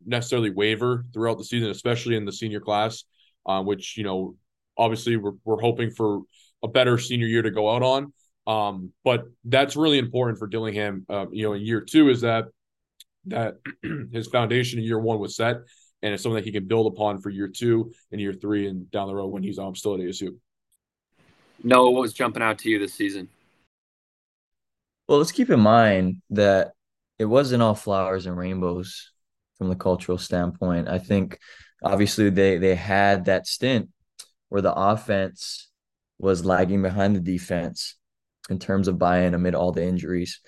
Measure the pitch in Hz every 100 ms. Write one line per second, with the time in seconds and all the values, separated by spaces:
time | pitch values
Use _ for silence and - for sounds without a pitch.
0 | 92 120 120 123 110 95 104 110 123 120
1 | 123 107 113 110 104 123 110 95 123 117
2 | 120 113 101 95 110 104 101 104 110 117
3 | - _ _ _ - 95 95 101 - -
4 | 101 92 92 - _ _ _ - 113 113
5 | 120 117 101 98 107 107 117 117 117 -
6 | 110 101 - _ _ _ 113 131 123 120
7 | 120 123 113 117 113 98 107 120 127 131
8 | 143 _ _ _ - 110 104 98 92 _
9 | 127 120 - _ 120 131 139 147 156 143
10 | 120 123 123 104 104 110 110 101 104 98
11 | 95 101 95 95 107 101 107 113 - 156
12 | 147 120 117 113 113 _ _ _ _ _
13 | - _ 185 190 113 - - - 113 143
14 | 120 117 107 123 113 120 123 120 113 113
15 | 110 110 95 - 113 123 - _ _ _
16 | 107 101 123 113 104 104 95 113 110 95
17 | 104 98 101 98 98 - 120 113 113 -
18 | _ 101 101 95 101 104 101 92 90 107
19 | 98 98 98 98 95 98 98 92 107 95
20 | 90 95 92 - _ _ _ _ _ _
21 | _ _ _ _ _ _ 120 127 127 127
22 | 120 - 123 110 113 107 113 107 98 -
23 | 101 98 92 _ _ _ _ _ _ _
24 | _ _ _ _ _ _ _ _ _ _
25 | - 143 165 - 247 151 104 117 110 95
26 | 92 92 - 101 101 95 - - _ _
27 | _ - 107 123 143 123 113 107 - 98
28 | 95 95 92 90 90 92 90 87 92 -
29 | - _ _ _ _ - 92 90 95 90
30 | - 90 - 90 87 87 92 87 - 90
31 | - 101 92 - - - - _ - 98
32 | 104 - 104 95 98 90 92 90 95 98
33 | 101 98 90 92 - - 123 123 - _
34 | _ - - _ - 101 92 - 98 110
35 | - 98 95 92 - - - _ _ _
36 | _ - 95 90 90 92 90 98 95 98
37 | 98 101 87 90 - 90 78 - - -
38 | _ _ _ _ - 95 - 98 95 90
39 | 90 90 90 87 90 82 90 82 87 90
40 | 80 90 90 -